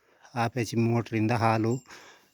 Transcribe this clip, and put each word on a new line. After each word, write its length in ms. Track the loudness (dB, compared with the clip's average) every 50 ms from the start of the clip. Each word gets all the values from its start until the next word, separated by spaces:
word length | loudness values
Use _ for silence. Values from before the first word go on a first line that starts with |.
| _ _ _ _ -20 -10 -4
ಹಾಫ್ 240 | -4 -4 -2 -2 -4
ಎಚ್ 120 | -4 -2
ಪಿ 60 | 0
ಮೋಟ್ರಿಂದ 540 | 0 2 2 2 0 -2 -2 -2 0 0 0
ಹಾಲು 520 | 2 2 2 2 2 2 0 0 -2 -4 -6 -12 -20 -20 -20 -20 -20 -20 _ _